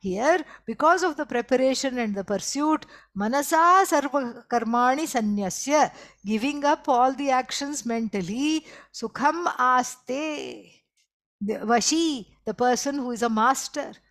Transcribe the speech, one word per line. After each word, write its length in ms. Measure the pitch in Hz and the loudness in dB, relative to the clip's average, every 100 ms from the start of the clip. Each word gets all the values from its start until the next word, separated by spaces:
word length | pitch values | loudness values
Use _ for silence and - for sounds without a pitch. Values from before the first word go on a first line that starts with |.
Here, 440 | 196 185 262 359 302 - - | -6 -2 2 0 -2 -14 -12
because 360 | 226 302 359 | 0 4 4
of 140 | 349 302 | 2 -4
the 80 | |
preparation 720 | 294 240 233 254 262 262 269 247 | -4 -4 0 2 2 2 -2 -4
and 160 | 226 | -4
the 80 | 202 | -4
pursuit, 600 | 190 202 - 277 302 311 - - _ | -4 -4 -4 -2 0 0 -2 -20 _
Manasa 680 | 190 208 269 285 330 339 370 381 | -6 -2 0 0 4 6 6 6
Sarva 580 | 311 277 285 247 240 - | 2 2 -2 -4 -8 -4
Karmani 600 | 240 226 233 247 269 320 | -2 0 2 2 2 -2
Sanyasya, 840 | 262 214 202 196 - - 302 247 - - _ 196 | -2 0 0 -2 -4 0 2 2 0 -20 _ -4
giving 400 | 214 247 285 285 | -2 -2 0 0
up 200 | 302 302 | 0 2
all 280 | 247 254 | 2 2
the 160 | 269 277 | 2 0
actions 560 | 254 247 - 277 294 233 | 0 -2 -6 -6 -6 -4
mentally, 800 | 233 226 202 175 220 294 311 - - - | -4 -2 -4 -4 -2 0 -2 -4 -20 -20
Sukham 540 | - 226 - 269 330 349 - | -12 -10 0 0 2 -4 0
Aste. 1160 | 254 254 247 - - 262 311 294 131 123 - _ _ _ _ _ _ _ | 2 2 0 -8 -8 -6 -6 -8 -10 -14 -18 _ _ _ _ _ _ _
The 200 | 202 220 214 | -6 -6 0
Vashi, 580 | 233 - 320 330 277 185 _ - | 2 2 2 0 -2 -10 _ -10
the 80 | |
person 420 | 214 247 247 285 285 | -2 0 0 -2 -4
who 140 | 247 | -6
is 120 | 240 | -2
a 60 | 233 | -2
master 640 | 220 226 262 - - 190 214 _ | 2 2 2 -4 -8 -10 -12 _